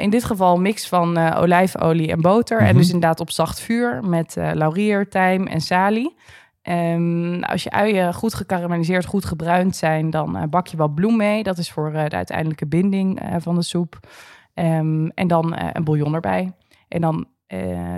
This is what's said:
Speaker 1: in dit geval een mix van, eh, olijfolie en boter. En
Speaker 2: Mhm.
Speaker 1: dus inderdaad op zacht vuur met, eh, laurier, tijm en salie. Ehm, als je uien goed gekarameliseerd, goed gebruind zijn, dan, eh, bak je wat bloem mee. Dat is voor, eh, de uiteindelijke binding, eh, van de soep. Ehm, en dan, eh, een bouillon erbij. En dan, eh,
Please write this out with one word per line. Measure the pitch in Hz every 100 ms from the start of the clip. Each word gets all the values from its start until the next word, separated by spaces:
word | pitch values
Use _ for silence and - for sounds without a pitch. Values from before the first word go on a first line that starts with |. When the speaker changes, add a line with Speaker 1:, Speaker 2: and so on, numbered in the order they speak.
Speaker 1:
in | 208
dit | 226
geval | - 202 185 175
een |
mix | 190 220 -
van, | 180 170 170
eh, | 165 -
olijfolie | 175 175 190 - 165 165 160
en | 170
boter. | 170 214 240 233
En | -
Speaker 2:
Mhm. | 120
Speaker 1:
dus | 175
inderdaad | 175 165 160
op | 170
zacht | - 160 -
vuur | - 233 240 247
met, | 208 170 160 -
eh, | 156
laurier, | 160 156 170 208 202 196
tijm | 196 185 185 190
en | 165
salie. | 147 180 196 220 285 - - - _ _
Ehm, | - 175 170 170 170 170 170 175
als | - 175
je | -
uien | - 208 196 180
goed | 175 226
gekarameliseerd, | - 202 185 175 170 165 185
goed | 180 196
gebruind | - 160 165 180 185 -
zijn, | 160 156 160
dan, | 156 151 90
eh, | 160
bak | 170 180
je | 160
wat | 151
bloem | 147 208 226
mee. | 208 214
Dat | 208 175
is | 170
voor, | - 156
eh, | 156 151
de | 90
uiteindelijke | - - 160 156 151
binding, | 160 196 196 190 -
eh, | - 170
van | 165
de | 175
soep. | 170 175 170 - - - - - _
Ehm, | - 165 160 156 156 160
en | - 185
dan, | 170 160
eh, | - 85
een | -
bouillon | 156 151 147
erbij. | 160 - 185 185 - _ _ _
En | 170
dan, | 165 160 - _ _
eh, | 185 185 90 87